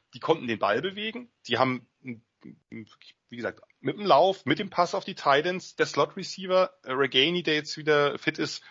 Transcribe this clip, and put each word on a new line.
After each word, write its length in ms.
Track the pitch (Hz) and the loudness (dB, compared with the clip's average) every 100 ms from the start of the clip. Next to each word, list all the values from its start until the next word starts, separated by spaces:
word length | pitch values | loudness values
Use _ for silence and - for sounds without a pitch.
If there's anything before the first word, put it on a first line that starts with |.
| _ | _
die 60 | 123 | -8
konnten 280 | - 165 123 | 0 0 0
den 120 | 107 | 0
Ball 220 | 98 113 | 0 0
bewegen, 480 | 185 196 214 240 247 _ - | -2 -6 -10 -10 -16 _ -4
die 100 | 117 | 0
haben, 280 | 127 123 - _ | 2 0 -10 _
wie 1300 | 131 113 _ _ - 110 _ 113 107 _ - _ _ 120 | -16 -16 _ _ -20 -20 _ -18 -18 _ -20 _ _ -10
gesagt, 260 | 107 - _ _ | -8 -8 _ _
mit 160 | 139 208 | -6 -4
dem 80 | 202 | 4
Lauf, 400 | 139 185 190 127 | 6 6 2 -2
mit 120 | 160 | -2
dem 120 | 196 | -2
Pass 260 | - 175 196 | -2 -2 -2
auf 100 | 202 | -8
die 100 | 180 | -4
Tight 300 | 147 139 170 | 2 2 2
Ends, 300 | 185 - - | -4 -8 -4
der 100 | 147 | -2
Slot-Receiver, 840 | 143 147 196 175 - 185 185 185 - | 0 0 -2 -12 -10 0 2 2 -2
äh, 80 | - | -6
Reganey, 520 | 131 139 131 151 180 | 0 2 4 4 2
der 100 | 165 | 0
jetzt 240 | 151 151 - | -2 -2 -4
wieder 400 | 151 147 143 143 | 2 4 4 0
fit 220 | 160 147 | -4 -2
ist, 240 | 151 - - | -6 -6 -16